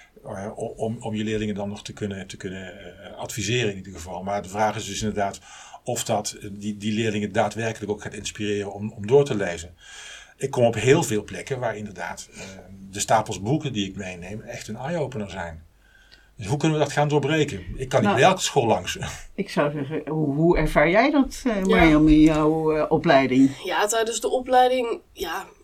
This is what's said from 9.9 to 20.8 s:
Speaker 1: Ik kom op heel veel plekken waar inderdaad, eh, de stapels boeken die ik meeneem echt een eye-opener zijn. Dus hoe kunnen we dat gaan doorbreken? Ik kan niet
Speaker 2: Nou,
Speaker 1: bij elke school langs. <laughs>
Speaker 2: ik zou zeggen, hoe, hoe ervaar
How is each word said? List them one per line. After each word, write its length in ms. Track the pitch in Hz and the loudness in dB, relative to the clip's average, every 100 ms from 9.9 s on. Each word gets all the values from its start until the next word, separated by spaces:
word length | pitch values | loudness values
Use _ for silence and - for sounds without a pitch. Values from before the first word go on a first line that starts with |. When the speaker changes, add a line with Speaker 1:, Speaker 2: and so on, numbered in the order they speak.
| - - - - _ | -20 -18 -18 -20 _
Speaker 1:
Ik 140 | 135 | -4
kom 120 | 127 117 | 2 2
op 80 | 110 | 4
heel 280 | 120 151 | 4 4
veel 200 | - 107 | 4 -2
plekken 360 | - 90 - 123 | -4 -10 -8 -6
waar 160 | 120 107 | -4 -6
inderdaad, 500 | 104 90 87 - - | -10 -10 -10 -12 -16
eh, 60 | - 95 95 - 98 95 | -16 -16 -16 -20 -18 -14
de 80 | 101 | -8
stapels 420 | - 113 107 - | 2 2 2 -4
boeken 320 | 101 151 139 | -2 -2 -2
die 140 | 110 95 | -4 -4
ik 60 | 95 | -6
meeneem 460 | 92 87 90 107 | -10 -12 -12 -14
echt 260 | - - - | -12 -14 -12
een 80 | 107 | -10
eye-opener 540 | 135 170 131 113 98 | -6 -4 -4 -6 -8
zijn. 340 | 92 85 80 - _ _ _ _ _ _ - | -8 -10 -12 -20 _ _ _ _ _ _ -14
Dus 100 | 101 | -6
hoe 100 | 139 | 0
kunnen 200 | 160 151 | 0 2
we 60 | |
dat 100 | 147 | 0
gaan 140 | 147 147 | 0 2
doorbreken? 560 | 147 135 160 143 95 - - | 2 2 2 0 -2 -10 -10
Ik 140 | 131 | -2
kan 100 | 131 | 2
niet 100 | 104 | 4
Speaker 2:
Nou, 60 | - | 6
Speaker 1:
bij 80 | 165 | 6
elke 120 | 190 | 4
school 240 | - 139 113 | 0 2 2
langs. 320 | 104 - - - - | 2 0 -8 -8 -10
<laughs> 180 | - - | -12 -8
Speaker 2:
ik 140 | 196 | -4
zou 220 | 180 147 | 0 0
zeggen, 300 | 147 135 156 - | -2 -6 -6 -4
hoe, 260 | 156 147 139 | -2 0 2
hoe 220 | 170 165 | 4 4
ervaar 320 | 151 165 | 4 4